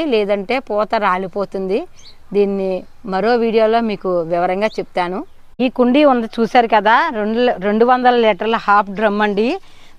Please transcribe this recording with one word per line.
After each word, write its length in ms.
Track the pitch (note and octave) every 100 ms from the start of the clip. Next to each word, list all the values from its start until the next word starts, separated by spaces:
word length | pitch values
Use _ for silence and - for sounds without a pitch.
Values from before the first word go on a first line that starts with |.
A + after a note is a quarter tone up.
| D#4
లేదంటే 420 | A3 G3+ G3+ G3 B3+ -
పూత 200 | G#3 G#3 A3+ G3+
రాలిపోతుంది. 760 | F3+ F#3+ G#3 F#3+ G3 F#3+ G#3+ F4+ - - - - G3
దీన్ని 360 | G3+ G3 F#3+ F#3 - - -
మరో 200 | F#3+ G#3+ A#3+
వీడియోలో 360 | A3+ A3 A3 A3+ A3+
మీకు 200 | G3+ F#3+ F3+ E3
వివరంగా 380 | F3 F3+ F#3 G#3+ -
చెప్తాను. 420 | - F#3 F3 F#3+ F4+ - - - C4
ఈ 20 | -
కుండీ 240 | B3 C4 D4
ఉంది 140 | B3 A3 -
చూసారు 300 | A3 B3+ A#3
కదా, 220 | A3 G3+ B3 E4 A3+
రెండు 200 | G#3 A3+ B3
ల-, 100 | G3+ G3+
రెండు 180 | G#3+ A#3+
వందల 240 | B3+ B3 B3 A3
లీటర్ల 320 | G3 A3 A3+ -
హాఫ్ 240 | G3+ G3+ F#3+
డ్రమ్ 240 | G#3+ G#3 G#3+
అండి. 220 | G3 A#3 F#4+ - - -